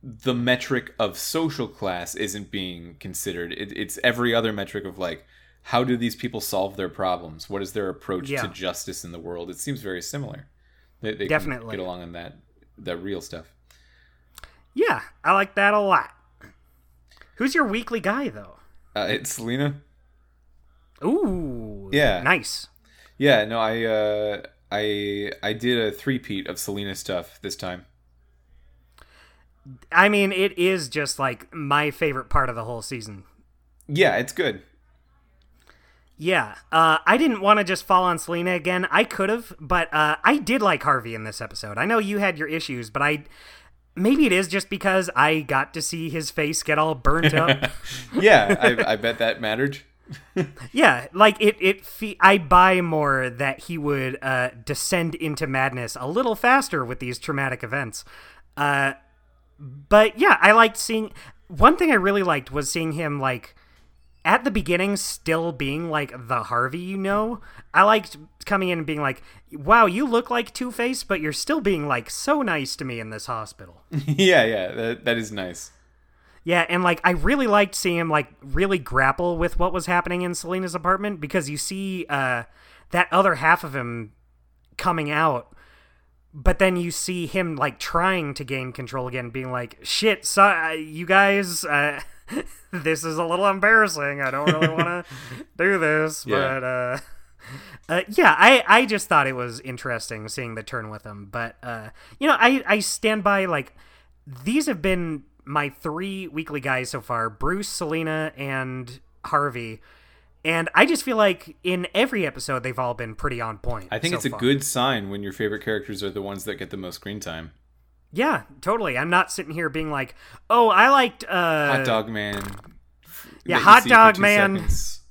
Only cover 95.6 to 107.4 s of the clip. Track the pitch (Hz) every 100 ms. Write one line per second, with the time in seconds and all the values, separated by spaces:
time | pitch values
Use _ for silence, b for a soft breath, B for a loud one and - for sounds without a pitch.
95.6 | 180 196 160 156 156 151 127 123 135 135
96.6 | 127 127 123 131 - - - - B 131
97.6 | B B - 175 190 208 285 151 202 262
98.6 | 202 214 254 208 - 160 135 131 123 117
99.6 | 131 123 131 117 - 113 110 - 120 110
100.6 | 110 123 110 107 110 101 101 117 117 -
101.6 | 127 113 107 - b b 294 285 240 269
102.6 | - 208 196 - 226 214 202 202 190 156
103.6 | 123 - b b b _ - 127 139 262
104.6 | 302 202 190 185 170 151 - _ - 147
105.6 | 143 - 165 156 196 196 180 147 156 147
106.6 | 135 127 127 139 - 117 113 107